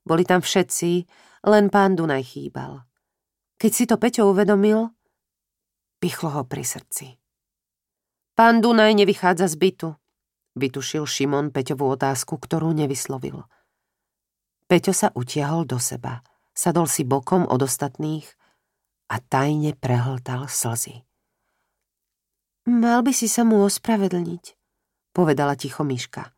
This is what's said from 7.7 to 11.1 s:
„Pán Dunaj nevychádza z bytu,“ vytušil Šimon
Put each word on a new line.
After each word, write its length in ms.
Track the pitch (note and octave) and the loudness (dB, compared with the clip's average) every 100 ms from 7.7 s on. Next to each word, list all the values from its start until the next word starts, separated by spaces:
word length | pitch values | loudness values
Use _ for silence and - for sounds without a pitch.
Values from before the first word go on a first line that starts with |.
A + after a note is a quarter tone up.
| _ _ _ _ _ _ | _ _ _ _ _ _
„Pán 240 | - A3+ A#3 A3 | 4 6 6 6
Dunaj 320 | A#3 G#3+ G#3+ | 6 6 6
nevychádza 480 | G3 - F3+ E3+ F#3 | 4 2 0 2 0
z 100 | D#3 | 2
bytu,“ 280 | F#3 - E3 D3+ _ _ _ _ _ B2 | 0 0 -12 -12 _ _ _ _ _ -6
vytušil 480 | C3 C3+ C3 D#3 | -6 -4 -6 -6
Šimon 480 | D3 | -6